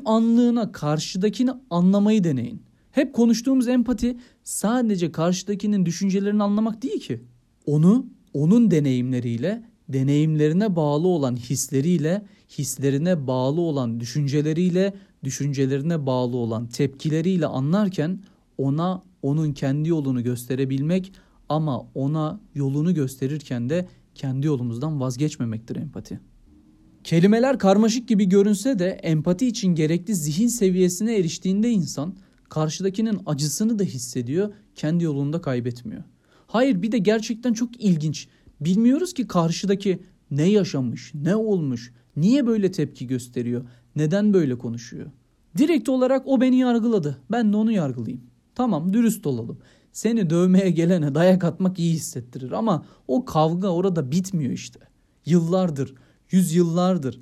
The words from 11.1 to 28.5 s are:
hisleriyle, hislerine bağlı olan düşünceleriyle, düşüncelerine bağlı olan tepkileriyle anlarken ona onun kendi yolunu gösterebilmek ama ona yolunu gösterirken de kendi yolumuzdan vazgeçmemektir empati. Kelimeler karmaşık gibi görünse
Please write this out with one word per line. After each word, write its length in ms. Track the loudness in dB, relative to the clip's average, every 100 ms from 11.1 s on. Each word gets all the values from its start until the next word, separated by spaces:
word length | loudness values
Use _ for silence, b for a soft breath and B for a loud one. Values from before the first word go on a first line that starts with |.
| 2 0 -2
hisleriyle, 920 | -4 -6 -2 0 2 2 0 -4 -6 B B -10
hislerine 680 | -8 -2 -2 0 0 0 -2
bağlı 340 | -2 0 0
olan 380 | 0 -2 -2 -4
düşünceleriyle, 920 | -6 -4 0 0 0 0 0 2 -2 -4 B B
düşüncelerine 800 | -8 -4 -4 0 0 0 -2 -2 0
bağlı 320 | 0 0 -2
olan 300 | -2 -4 -6
tepkileriyle 800 | -2 -2 -2 -2 0 0 0 0
anlarken 760 | -2 0 0 0 -2 -4 -4 B B B -4
ona 460 | -2 0 -2 -4 -10 _
onun 320 | -2 0 -2
kendi 360 | -2 -2 0 0
yolunu 340 | 0 0 -2
gösterebilmek 920 | -2 -4 -4 -4 -2 -2 0 -2 -4 b b b -4
ama 380 | -2 -2 -4 -6 -4
ona 440 | -2 -2 -4 -6 -12 -6
yolunu 380 | -2 0 0
gösterirken 760 | 0 -2 -4 -6 -6 -6 -6 -2
de 180 | -4 -4 B B -10
kendi 320 | -6 -2 -2
yolumuzdan 520 | -2 -4 -4 -4 -4
vazgeçmemektir 760 | -4 -2 -4 -2 -6 -6 -8 -10
empati. 440 | -10 -12 -14 -16 -18 _ _ -20 _ _ _ _
Kelimeler 560 | 0 4 4 4 2 2
karmaşık 480 | 4 6 4 2 0
gibi 180 | 2 4
görünse 540 | 4 4